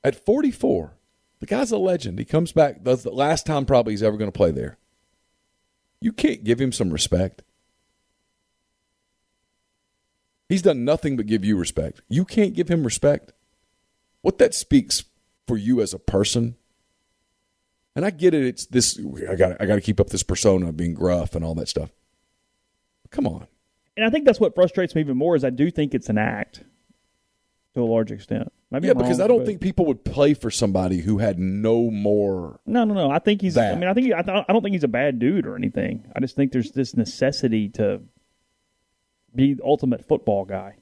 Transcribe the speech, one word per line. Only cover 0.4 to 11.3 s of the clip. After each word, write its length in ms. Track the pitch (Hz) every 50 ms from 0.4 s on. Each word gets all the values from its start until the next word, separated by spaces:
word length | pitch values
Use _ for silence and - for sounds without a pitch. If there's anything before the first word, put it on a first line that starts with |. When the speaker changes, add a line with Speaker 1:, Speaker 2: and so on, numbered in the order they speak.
| 302 269 - - - - - 90 80 - - _ _ _ _ _ _ _ _ _
Speaker 1:
the 60 | -
guy's 260 | - 202 247 277 220
a 60 | 226 208
legend. 400 | 185 185 180 170 - 101 87 101
He 60 | 117
comes 260 | - - 160 170 165
back. 320 | - 160 156 143 117 - -
That's 180 | 127 127 127
the 80 | 117 120
last 340 | 92 123 139 147 165 156 -
time 180 | - 156 143 135
probably 300 | 123 139 123 117 113 107
he's 80 | 98
ever 140 | 110 107 104 107
gonna 120 | 110 101
play 180 | 92 - 101 85
there. 260 | 78 65 62 73 - _ _ _ _ _ _ _ _ _ _ _ _ _ _ _ _ _ _ _ _ _ _ _ _ _
You 120 | - 233
can't 320 | 214 - - 302 - - 107
give 160 | 104 120 120
him 120 | 135 127
some 180 | 120 - 113 90
respect. 500 | 80 78 - - - 90 95 92 - - _ _ _ _ _ _ _ _ _ _ _ _ _ _ _ _ _ _ _ _ _ _ _ _ _ _ _ _ _ _ _ _ _ _ _ _ _ _ _ _ _ _ _ _ _ _ _ _ _ _ _ _ _ _ _ _ _ _ _ _ _ _
He's 120 | 190 190
done 220 | 170 190 156 127 120
nothing 320 | 135 151 160 - 151 135
but 80 | 120 104
give 180 | 107